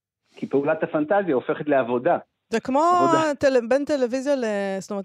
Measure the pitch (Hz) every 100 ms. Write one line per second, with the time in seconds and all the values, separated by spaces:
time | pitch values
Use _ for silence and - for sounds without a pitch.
0 | _ _ _ - - 139 143 160 175 160
1 | 151 202 185 127 - 117 151 139 120 123
2 | 147 143 - _ - 226 - 269 339 359
3 | 349 320 311 285 285 262 226 269 285 294
4 | 247 262 262 277 220 202 196 190 - 202